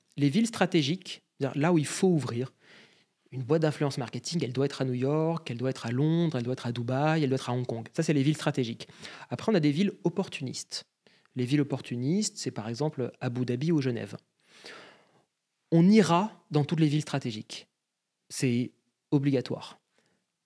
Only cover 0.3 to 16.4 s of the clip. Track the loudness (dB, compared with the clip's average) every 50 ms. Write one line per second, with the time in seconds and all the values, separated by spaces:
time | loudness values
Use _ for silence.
0.3 | 4 4 2 2 2 2 2 4 4 2 2 2 -2 -4 -6 -14 -16 -18 _ _
1.3 | _ -4 -4 -4 0 0 2 4 4 4 2 0 -2 2 4 4 4 4 2 -2
2.3 | -4 -4 -6 -6 _ _ _ -20 -20 -20 -20 _ _ _ _ _ _ _ _ _
3.3 | -10 -8 0 0 2 4 4 2 0 0 -2 -2 -2 -4 -8 -6 -8 -10 -8 -4
4.3 | -4 -2 -2 -2 0 0 -2 -2 -2 -2 -4 -2 -2 -2 0 0 0 0 0 0
5.3 | -2 -4 -6 -8 -8 -4 -4 -4 -4 -4 -6 -4 -2 0 2 2 2 2 0 0
6.3 | 0 -2 -4 -4 -4 -4 -4 -6 -4 -4 -4 -2 -2 0 2 2 2 2 2 0
7.3 | 0 -2 -2 -2 -2 -2 -2 -4 -6 -8 -8 -10 -4 -4 0 2 2 2 4 2
8.3 | 0 0 -2 -2 -2 -2 -2 -4 -6 -12 -14 -20 -20 -20 -18 -18 -16 -16 -10 -10
9.3 | -10 -6 -2 2 2 4 4 4 4 4 0 0 0 0 -2 -2 -2 -2 -6 -6
10.3 | -6 -8 -8 -8 -8 -10 -12 -10 -12 -14 -14 _ _ _ _ _ _ _ _ _
11.3 | -4 -4 -2 2 2 2 2 0 -2 -6 -6 -8 -6 -4 -2 0 0 0 0 -2
12.3 | -6 -6 -8 -8 -8 -6 -8 -8 -4 -2 -4 -4 -2 -4 -6 -6 -6 -6 -6 -4
13.3 | -2 -2 -2 -2 -2 -2 0 0 0 2 0 0 -2 -4 -6 -10 -12 -16 _ _
14.3 | _ _ _ _ _ -20 -20 -20 -20 -18 -20 -20 -20 _ _ _ _ _ _ _
15.3 | _ _ _ _ _ _ _ 2 4 6 8 8 8 8 8 6 4 2 2 0
16.3 | -6 -14